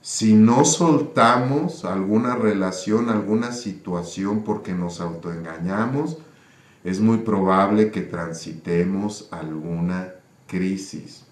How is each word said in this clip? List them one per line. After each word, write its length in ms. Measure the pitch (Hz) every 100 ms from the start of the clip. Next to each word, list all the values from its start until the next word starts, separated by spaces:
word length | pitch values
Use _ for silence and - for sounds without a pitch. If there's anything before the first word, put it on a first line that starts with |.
Si 340 | - - 110 107
no 280 | 110 123
soltamos 1200 | 147 - 170 143 - - 117 123 127 143 - -
alguna 520 | 92 95 95 110 123 110
relación, 720 | 110 98 92 90 - 110 117
alguna 420 | 107 95 110 120
situación 920 | 120 104 90 - 87 85 - 98 107
porque 280 | 107 101 -
nos 300 | 90 87 85
autoengañamos, 1160 | 85 82 87 82 82 80 87 101 117 139 160 160 - _ _ _ _ _ 90
es 160 | 92
muy 160 | 110 113
probable 720 | - 98 95 95 98 107 107
que 120 | 98
transitemos 1200 | 85 85 82 82 78 80 90 85 90 98 104 104 -
alguna 840 | 82 78 78 80 85 87 90 92 - _ _ -
crisis. 760 | 92 92 95 - 76 - - _